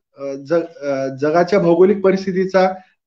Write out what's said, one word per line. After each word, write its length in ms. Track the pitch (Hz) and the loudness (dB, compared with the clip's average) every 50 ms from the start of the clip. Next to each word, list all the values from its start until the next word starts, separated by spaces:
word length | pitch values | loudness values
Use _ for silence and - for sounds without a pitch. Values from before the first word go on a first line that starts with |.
| _ _ _ - | _ _ _ -14
अ, 140 | 139 139 139 139 139 | -12 -10 -10 -10 -6
जग-, 380 | 135 165 170 160 165 - - 139 | -2 -2 -2 -2 -4 -12 -12 -8
अ, 300 | 143 139 135 135 135 135 127 | -6 -4 -4 -4 -6 -6 -4
जगाच्या 380 | 139 151 156 170 180 175 208 202 | -4 0 2 0 0 2 2 2
भौगोलिक 420 | 175 170 170 165 185 190 208 202 | 2 2 4 4 4 4 4 2
परिस्थितीचा, 720 | - 190 190 190 - 196 180 185 190 185 - 190 185 190 190 - - _ _ _ _ | 2 0 0 0 -2 -4 -2 -2 -2 0 2 2 2 2 0 -6 -14 _ _ _ _